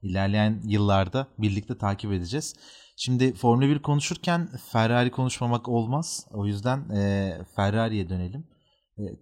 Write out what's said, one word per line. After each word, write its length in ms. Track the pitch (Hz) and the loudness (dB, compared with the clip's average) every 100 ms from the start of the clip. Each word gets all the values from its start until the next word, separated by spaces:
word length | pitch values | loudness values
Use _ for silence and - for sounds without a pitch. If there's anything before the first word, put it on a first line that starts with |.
İlerleyen 600 | 98 95 98 104 107 110 | -4 0 2 4 2 2
yıllarda 640 | 107 104 101 98 95 131 135 - | 0 2 4 4 2 -2 -4 -2
birlikte 400 | 107 101 104 117 | -2 -2 -4 -4
takip 340 | 101 98 104 | -4 -4 -4
edeceğiz. 420 | 95 87 139 - - - - - - | -4 -4 -6 -8 -14 -20 -20 -20 -10
Şimdi 380 | 127 127 131 | -2 2 2
Formula 340 | - 120 120 139 | 4 4 6 4
bir 140 | 147 | 2
konuşurken 680 | 147 143 - 180 - 170 165 123 - | 2 0 0 -4 0 0 -2 -8 -4
Ferrari 380 | 117 113 120 123 | 0 4 4 2
konuşmamak 580 | 131 127 - 120 117 120 | 0 -2 -2 -2 -2 0
olmaz. 580 | 117 113 143 165 - - | -2 0 -2 -4 -10 -10
O 160 | 104 101 | -4 -2
yüzden, 440 | 101 123 135 - | -2 -2 -2 -2
e, 420 | 104 101 98 95 85 92 - | 0 0 0 -2 -6 -8 -2
Ferrari'ye 520 | 101 107 113 107 87 | 0 2 0 -2 -2
dönelim. 380 | 90 87 131 165 _ _ _ _ - | -4 -6 -8 -14 _ _ _ _ -12
E, 20 | 98 - | -12 -12